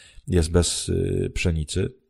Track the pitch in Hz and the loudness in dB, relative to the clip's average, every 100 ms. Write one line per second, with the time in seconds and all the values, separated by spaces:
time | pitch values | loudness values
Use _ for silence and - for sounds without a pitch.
0 | - - - 90 80 87 85 - - 87 | -20 -16 0 2 4 2 2 -2 -2 -2
1 | 92 92 - - 90 80 76 90 85 - | 0 -2 -2 -2 0 0 -2 -4 -4 -6